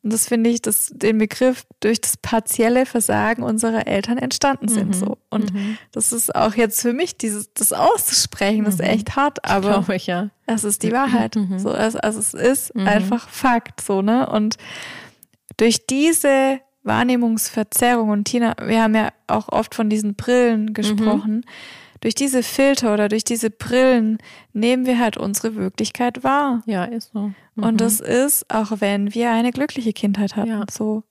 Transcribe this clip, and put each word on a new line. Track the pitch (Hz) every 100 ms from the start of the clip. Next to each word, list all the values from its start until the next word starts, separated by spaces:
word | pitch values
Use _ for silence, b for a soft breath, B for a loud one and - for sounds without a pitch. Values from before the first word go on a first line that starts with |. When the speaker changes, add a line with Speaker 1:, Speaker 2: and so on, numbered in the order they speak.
Speaker 1:
und | 214
das | 220 -
finde | 233 233
ich, | 233
das, | - 208 -
den | - 202 220
Begriff | 214 - 254 247 - -
durch | 208 226
das | - -
partielle | - 226 220 - 226 247 262
Versagen | 240 233 214 208 233
unserer | 240 220 226 226 -
Eltern | 196 202 240
entstanden | 262 - 285 269 214
sind, | 220 196
Speaker 2:
Mhm. |
Speaker 1:
so. | 185 202 - _
Und | 214 208
Speaker 2:
Mhm. | 196 202 220 -
Speaker 1:
das | - 220
ist | 233 - -
auch | 220 220
jetzt | 226 -
für | 240
mich, | 247 349 -
dieses, | 226 208 208
das | - -
auszusprechen, | - 330 403 - - - - 202 214 214
ist | 185
Speaker 2:
Mhm. | -
Speaker 1:
echt | 220 208 -
hart, | 285 - -
aber | 196 196 202
Speaker 2:
Glaub | 185
ich, | 185 -
ja. | 175 202 _ -
Speaker 1:
das | 226
ist | 208 208
die | 220
Wahrheit. | 240 269 240 226 220
Speaker 2:
Mhm. | 190 185
Speaker 1:
So, | 202
es, | - 220 226
also | - 220
es | 214
ist | - 233 269 - 226
Speaker 2:
Mhm. | 190
Speaker 1:
einfach | 208 190 233 -
Fakt, | - 269 233 - -
so, | - 196
ne? | 196 240 -
Und | 214 214 220 B B B B B B B _ _ -
durch | 226 220 -
diese | 262 311 320 285 269 269 269 _ _
Wahrnehmungsverzerrung, | - 214 247 247 240 226 - - 214 - 247 240 220
und | 208 208
Tina, | 240 233 - -
wir | 226
haben | 226 220
ja | 214 _ -
auch | 220 -
oft | - 226 -
von | 214
diesen | 214 208 202
Brillen | - 247 247 220 214
Speaker 2:
Mhm. |
Speaker 1:
gesprochen, | 214 208 208 220 208 214 214 - B B B B B
durch | 220 -
diese | 277 262
Filter | 226 - 269 277 233
oder | 208 208
durch | 220
diese | - 233 226
Brillen | - - 247 262 254 220 220 B B B
nehmen | 208 233 254 254
wir | 240
halt | 233 -
unsere | 196 202 226 214
Wirklichkeit | 190 - 220 - 247 240 262
wahr. | 277 285 240 226
Speaker 2:
Ja, | 202
ist | 180 233 -
so. | 214 208 196 B -
Speaker 1:
Und | 220 220
Speaker 2:
Mhm. |
Speaker 1:
das | 226 214
ist, | - 240 277 285 -
auch | 220 214 214
wenn | 202 202 202
wir | 233 240
eine | 226 240
glückliche | 247 294 - 226
Kindheit | - 208 196 202 -
hatten, | 226
Speaker 2:
Ja. | 220 208
Speaker 1:
so. | - 214 214 -